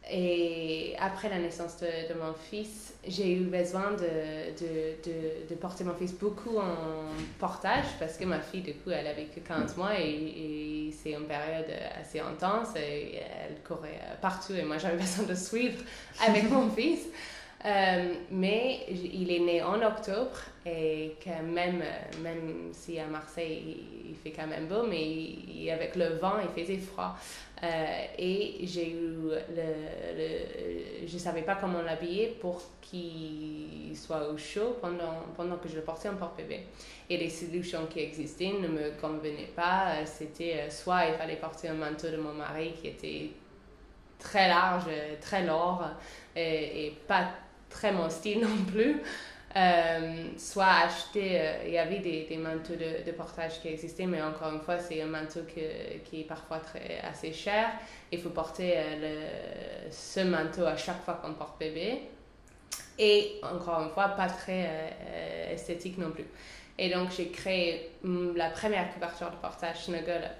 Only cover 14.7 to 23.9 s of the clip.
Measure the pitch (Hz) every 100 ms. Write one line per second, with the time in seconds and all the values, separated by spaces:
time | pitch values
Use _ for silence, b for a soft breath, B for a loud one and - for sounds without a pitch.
14.7 | 151 190 175 185 190 190 185 - 226 247
15.7 | - - B B - 220 208 220 269 220
16.7 | - 277 339 - B B B B B 208
17.7 | 202 190 180 180 175 - 185 185 220 254
18.7 | 254 - 185 175 185 180 175 175 170 170
19.7 | 208 220 214 - 196 254 - - - 170
20.7 | 165 160 156 156 156 185 160 165 170 180
21.7 | 180 151 - - 160 165 165 160 165 170
22.7 | 170 - 165 151 156 151 - 165 160 160
23.7 | - -